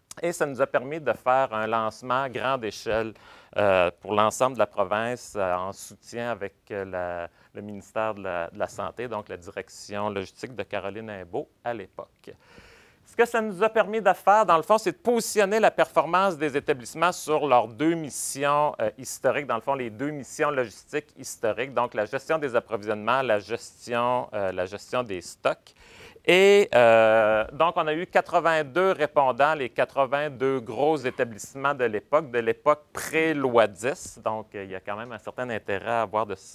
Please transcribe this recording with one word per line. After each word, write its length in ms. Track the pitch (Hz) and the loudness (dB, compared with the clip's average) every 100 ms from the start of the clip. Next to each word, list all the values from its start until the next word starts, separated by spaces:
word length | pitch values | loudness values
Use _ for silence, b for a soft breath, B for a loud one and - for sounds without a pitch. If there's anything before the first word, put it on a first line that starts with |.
| _ - | _ -8
Et 100 | 170 | -6
ça 140 | 165 151 | -2 -4
nous 140 | 127 | -2
a 60 | 135 | -2
permis 340 | 139 127 160 | -2 -4 -4
de 120 | 131 | -4
faire 400 | 107 127 131 131 | -2 0 2 0
un 140 | 110 110 | -2 -2
lancement 560 | 113 110 - 127 127 | -2 -2 -6 -4 -4
à 60 | 135 | -2
grande 360 | 110 120 135 | -4 -4 -2
échelle, 500 | 110 - 117 110 110 104 B B B - | -4 -6 -4 -2 -4 -10 B B B 0
euh, 340 | 101 92 87 - | 4 6 4 0
pour 120 | 98 | 0
l'ensemble 420 | 104 107 - 131 | 2 2 2 0
de 60 | 120 | 2
la 60 | 104 | 0
province, 680 | 104 92 104 117 123 - - | 0 -2 -2 -2 -6 -8 -4
euh, 180 | 92 | -2
en 180 | 90 95 | -2 -4
soutien 580 | 95 - 104 - 113 120 | -10 -18 -20 -14 -8 -6
avec, 240 | 107 98 - - | -6 -10 -12 -10
euh, 140 | 104 | -10
la, 440 | 98 90 90 87 85 b b | -6 -6 -6 -8 -12 b b
le 80 | - | -16
ministère 520 | 104 101 - 110 110 | -14 -14 -10 -4 -4
de 80 | 101 | -4
la, 260 | 95 87 85 | -6 -6 -6
de 100 | 104 | -6
la 100 | 92 | -8
Santé, 400 | - 92 - 123 | -6 -10 -8 -8
donc 200 | 107 104 | -8 -10
la 80 | 92 | -14
direction 760 | 87 98 - - - 101 104 | -12 -12 -12 -16 -10 -6 -4
logistique 440 | 101 92 - 117 | -6 -8 -12 -12
de 80 | 110 | -10
Caroline 480 | 101 104 98 101 110 | -8 -8 -8 -10 -12
Imbeau 380 | 101 87 113 - _ | -12 -10 -10 -10 _
à 100 | 123 | -10
l'époque. 560 | 117 95 - - _ - - B B B B B B _ | -10 -12 -16 -18 _ -20 -20 B B B B B B _
Ce 100 | - | 0
que 80 | |
ça 160 | 233 233 | 0 0
nous 200 | 220 175 | -4 0
a 60 | 220 | 2
permis 320 | 220 196 220 | 2 0 2
de 120 | 196 | 2
faire, 340 | 175 - 214 190 | 4 4 6 6
dans 100 | 165 | 4
le 60 | |
fond, 160 | - 214 | 4 2
c'est 140 | 185 | 2
de 40 | - | -2
positionner 600 | - 233 - 214 196 220 | 0 0 0 0 2 4
la 140 | 190 | 4
performance 640 | - 156 165 151 180 196 151 | 4 2 2 2 2 2 0
des 200 | 151 135 | -2 -2
établissements 540 | - 135 113 160 170 | -2 -4 -6 0 0
sur 340 | 175 - 151 | 0 -2 0
leurs 220 | 143 123 113 | 4 4 4
deux 280 | 113 156 | 0 0
missions, 800 | 170 151 - - 139 143 147 147 - | 0 -4 -8 -8 -2 0 2 0 0
euh, 100 | 107 - | -4 -4
historiques, 480 | 120 - 135 120 139 | -12 -2 0 0 -2
dans 100 | 117 | -4
le 60 | |
fond, 120 | 143 | -2
les 160 | 139 120 | -4 -4
deux 200 | 107 143 | -6 -8
missions 400 | 151 120 - 147 | -8 -10 -4 0
logistiques 640 | 139 120 - - 151 - - | 0 -4 -8 -10 -8 -8 -14
historiques, 560 | 135 - 113 101 135 | -16 -4 -4 -2 -4
donc 200 | 120 123 | -2 -2
la 100 | 117 | -2
gestion 340 | 104 135 - 160 | -4 -6 -4 -4
des 160 | 143 | 0
approvisionnements, 680 | 117 - 107 107 107 107 131 | -2 -2 -6 -4 -4 0 0
la 180 | 127 107 | 2 0
gestion, 880 | 104 113 - - - 120 120 123 - | -2 -10 -10 -18 -6 -2 0 -2 -4
euh, 200 | 107 95 | -4 -4
la 140 | 92 90 | -4 -6
gestion 360 | 101 - 127 | -8 -6 -4
des 200 | 123 92 | -4 -8
stocks. 520 | - - 135 165 _ _ B B B B | -10 -4 -4 -4 _ _ B B B B
Et, 440 | - 180 196 202 202 | 4 6 8 6 6
euh, 720 | 120 117 113 113 110 107 107 110 | 6 8 8 8 6 6 2 0
donc, 240 | 143 165 175 | 0 0 2
on 100 | 156 | -2
a 80 | |
eu 120 | 156 185 | -4 0
quatre-vingt-deux 840 | 196 - 165 160 160 143 165 190 | 0 2 2 2 2 0 0 0
répondants, 640 | 160 147 151 135 120 147 | 2 0 2 2 2 2
les 160 | 156 123 | 2 -2
quatre-vingt-deux 920 | - 127 139 131 139 151 123 135 135 | -2 -2 0 0 -2 -4 -2 -2 -2
gros 380 | 117 113 147 156 | -4 0 0 0
établissements 760 | 123 - 120 104 - 135 139 | -2 -4 -4 -6 -16 -4 -2
de 120 | 139 120 | 0 0
l'époque, 440 | 104 - 147 147 | -2 0 0 2
de 80 | 120 | 0
l'époque 460 | 113 113 147 147 _ | 0 0 0 0 _
pré-loi 760 | - - 156 160 147 135 117 107 | -12 -4 0 0 0 2 4 4
dix. 540 | 101 123 156 - - | 0 -6 -6 -10 -8
Donc, 320 | 113 110 104 | -6 -6 -8
euh, 100 | 104 | -12
il 60 | 98 | -10
y 40 | |
a 60 | 92 | -10
quand 160 | - 104 | -8 -10
même 140 | 123 | -10
un 60 | 110 | -12
certain 300 | - 110 123 | -12 -8 -6
intérêt 420 | 107 - 98 101 | -6 -4 -4 -2
à 120 | 117 | 0
avoir 240 | 107 107 110 | 0 -2 -4
de, 100 | 95 - | -6 -14